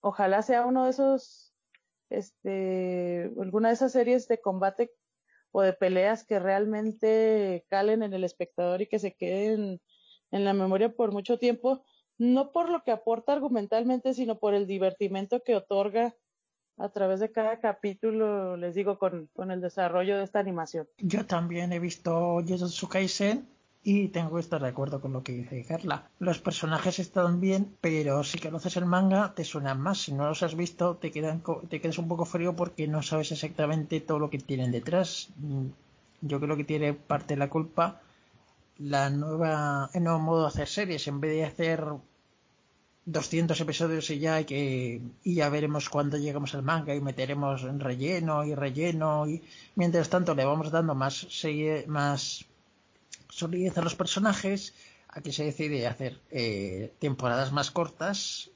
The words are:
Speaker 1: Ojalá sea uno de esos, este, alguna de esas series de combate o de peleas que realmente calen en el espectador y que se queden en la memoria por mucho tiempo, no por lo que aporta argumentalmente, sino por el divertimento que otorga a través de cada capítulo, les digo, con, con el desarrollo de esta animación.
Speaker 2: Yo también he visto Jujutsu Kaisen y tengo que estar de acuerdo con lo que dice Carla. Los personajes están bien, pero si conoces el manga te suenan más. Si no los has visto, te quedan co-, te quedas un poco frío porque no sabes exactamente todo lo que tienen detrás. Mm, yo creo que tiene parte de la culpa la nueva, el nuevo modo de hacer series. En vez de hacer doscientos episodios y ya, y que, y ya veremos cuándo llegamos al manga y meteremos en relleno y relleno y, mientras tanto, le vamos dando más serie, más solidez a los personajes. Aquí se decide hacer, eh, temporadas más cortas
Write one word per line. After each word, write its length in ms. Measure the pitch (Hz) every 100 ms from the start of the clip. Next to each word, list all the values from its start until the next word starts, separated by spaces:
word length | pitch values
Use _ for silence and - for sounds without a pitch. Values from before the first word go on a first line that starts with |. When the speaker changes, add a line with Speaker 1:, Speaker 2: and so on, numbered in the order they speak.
Speaker 1:
Ojalá 420 | 208 196 196 196
sea 240 | 214 240 247
uno 180 | 262
de 60 | 254
esos, 640 | 262 269 269 - - - _ _ _ _ _ _
este, 1200 | - 196 _ 196 196 190 185 185 180 175 175 175 -
alguna 280 | 190 202 226
de 60 |
esas 180 | 233 262
series 340 | 254 240 247 240
de 140 | 226
combate 500 | - 190 196 196 240 _ _ _ _ _ _
o 60 | -
de 140 | 190
peleas 500 | 185 185 185 196 220
que 140 | - 208
realmente 1300 | 185 196 214 214 220 220 220 220 220 220 202 180 -
calen 340 | 196 208 220
en 120 | 214
el 100 | 190
espectador 560 | 180 - 175 - 175 180
y 60 | 208
que 120 | 214
se 160 | 202
queden 680 | - 180 185 208 220 202 180 _ _ _ _ _
en 140 | 196 196
la 80 |
memoria 400 | 196 190 190 226
por 180 | 233 226
mucho 260 | 202 190 240
tiempo, 460 | 240 233 247 269 _ _ _ _
no 360 | 240 254 277
por 180 | 339 339
lo 120 | 339
que 60 | 294
aporta 440 | 220 226 226 233
argumentalmente, 800 | 285 277 233 202 226 240 254 262
sino 240 | 254 240 214
por 160 | 214
el 120 | 202 202
divertimento 760 | 196 190 190 196 196 196 240
que 120 | 247
otorga 640 | 220 190 196 202 208 233 233 _ _ _ _ _ _
a 100 | 202
través 320 | 202 196 190
de 100 | 214
cada 300 | 220 220 226
capítulo, 960 | 226 202 208 196 220 220 214 202 185 180
les 180 | 175
digo, 240 | 170 196 196
con, 300 | 190 170 156
con 160 | - 190
el 100 | 185
desarrollo 560 | 180 185 175 175 185 202
de 80 |
esta 140 | 196 208
animación. 500 | 196 175 160 - - _
Speaker 2:
Yo 300 | 190 202 208
también 480 | 175 170 170 175
he 40 | 175
visto 600 | 175 160 - 165 175 170
Jujutsu 480 | 170 185 175 170 185
Kaisen 580 | 185 185 - 202 240 - _ _ _
y 240 | - 202 196
tengo 240 | 175 165 165
que 40 |
estar 220 | 165 160
de 60 | 135
acuerdo 320 | 123 139 147
con 120 | 139
lo 120 | 131
que 80 | 131
dice 320 | 123 123 127
Carla. 440 | 120 165 180 143 - _
Los 180 | 180 165
personajes 640 | - 160 160 156 185 180
están 400 | 175 196 175 175
bien, 360 | 190 190 196 -
pero 420 | 165 156 147 139
si 160 | 143 170
conoces 380 | 160 160 180 180
el 100 | 175
manga 480 | 180 190 190 202
te 80 | -
suenan 380 | 165 151 139 131
más. 220 | 147 196
Si 100 | -
no 160 | 139 147
los 160 | 151
has 100 | 170
visto, 440 | 160 170 - 175 170
te 120 | 160
quedan 300 | 151 156 160
co-, 240 | 165 156 170
te 120 | 156
quedas 180 | 165 160
un 80 | 165
poco 180 | 170
frío 300 | 170 175 175
porque 320 | 170 170 - 151
no 160 | 151
sabes 300 | 143 156 151
exactamente 680 | 156 156 - 151 156 151 160
todo 200 | 156 156
lo 100 | 151
que 80 | 143
tienen 320 | - 135 127
detrás. 600 | 123 117 170 190 - - -
Mm, 280 | 147 139 131 - _ _ _ _
yo 180 | 151 143
creo 180 | 143 151
que 60 |
tiene 320 | 147 151 147
parte 400 | 147 - 147 -
de 40 | 143
la 120 | 143
culpa 500 | 160 160 - 170 - - _ _ _ _ _ _ _
la 320 | 147 143 139
nueva, 800 | 143 151 156 160 156 147 143 139
el 100 | 185
nuevo 160 | 170 165
modo 220 | 160 165
de 40 | 156
hacer 220 | 143 143
series. 400 | - 208 156 147
En 120 | 143
vez 120 | 156
de 120 | 156
hacer 400 | 156 - 165 160 151 147 - _ _ _ _ _ _ _ _ _
doscientos 560 | - 156 143 165 165 160
episodios 480 | 160 156 165 160 151
y 100 | 147
ya, 200 | 160 160
y 40 |
que, 580 | 151 139 139 131 127 117 120 -
y 100 | -
ya 140 | 175 147
veremos 400 | 147 147 147 -
cuándo 300 | 143 143 147
llegamos 360 | 147 143 143
al 80 | 143
manga 320 | 135 165 151
y 60 | 143
meteremos 640 | 139 131 131 143 143 135
en 160 | 127 139
relleno 640 | 135 123 143 185 165 151
y 100 | 147
relleno 720 | 147 139 131 170 165 156 151 151
y, 160 | 165 - - -
mientras 340 | - 175 170 165
tanto, 280 | 180 180 151
le 80 |
vamos 260 | 135 151 156
dando 240 | 160 165
más 320 | 135 135 139 180
serie, 540 | - 165 151 156 156 -
más 580 | 151 143 139 - - - _ _ _ _ _ _ - -
solidez 500 | - 165 180 185 175
a 40 |
los 120 | 165
personajes. 800 | - 180 - 208 196 196 196 - - - - _
Aquí 240 | - 147
se 120 | 135
decide 420 | 151 143 151 147 120
hacer, 340 | 120 131 123 _
eh, 640 | 147 117 101 98 92 107 -
temporadas 520 | 151 135 127 120 135
más 200 | 139 139
cortas 800 | - 160 - 170 196 - - -